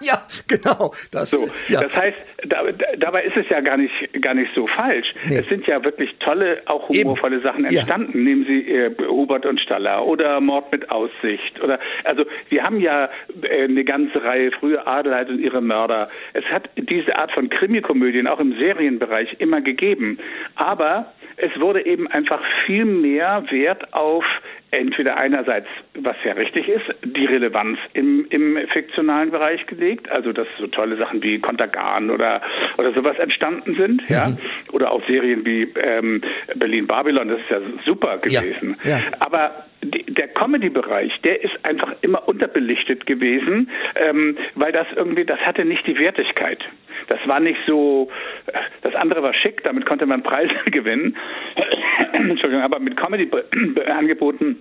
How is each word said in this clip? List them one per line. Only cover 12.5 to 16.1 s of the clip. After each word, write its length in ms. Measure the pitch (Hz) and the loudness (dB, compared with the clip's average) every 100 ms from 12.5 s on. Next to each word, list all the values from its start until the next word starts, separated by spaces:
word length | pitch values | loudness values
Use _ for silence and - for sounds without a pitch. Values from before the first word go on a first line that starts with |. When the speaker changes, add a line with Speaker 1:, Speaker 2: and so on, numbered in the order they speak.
| 143 | 0
Speaker 2:
haben 160 | 151 214 | 2 2
ja, 300 | 175 143 135 - - 180 | 2 2 0 -4 -14 -8
äh, 220 | 151 143 135 | -2 0 2
eine 180 | 131 | 2
ganze 400 | 135 139 147 147 | 2 0 0 0
Reihe, 280 | 117 131 127 | 0 2 0
frühe 360 | - 147 151 127 | 0 0 0 0
Adelheid 420 | 131 143 127 127 | 0 0 0 0
und 80 | 127 | -2
ihre 220 | 131 127 | 0 0
Mörder. 480 | 117 110 113 110 104 | 0 0 0 0 -2